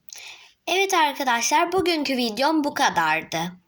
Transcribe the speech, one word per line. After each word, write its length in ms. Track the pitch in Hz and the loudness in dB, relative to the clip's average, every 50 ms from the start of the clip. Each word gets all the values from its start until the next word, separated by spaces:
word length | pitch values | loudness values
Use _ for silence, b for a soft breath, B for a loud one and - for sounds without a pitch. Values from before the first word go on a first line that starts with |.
| _ _ B B B B B B B B B B - 330 | _ _ B B B B B B B B B B -4 -2
Evet 260 | 349 370 392 392 381 | 0 0 2 2 2
arkadaşlar, 800 | 339 311 285 269 285 277 254 233 233 - - 294 311 349 339 | 2 2 2 0 -2 0 0 0 0 0 2 2 2 2 2
bugünkü 460 | 359 381 320 349 339 302 269 - 269 254 | 0 0 0 2 0 0 0 -2 0 0
videom 460 | 247 226 208 226 269 302 320 311 277 | 0 -2 0 0 0 2 2 2 0
bu 100 | 302 294 | 0 0
kadardı. 680 | - 269 208 180 175 160 156 156 160 - - - 160 170 180 - - _ | 0 0 2 2 2 2 2 0 -2 -2 -4 -6 -4 -4 -6 -8 -14 _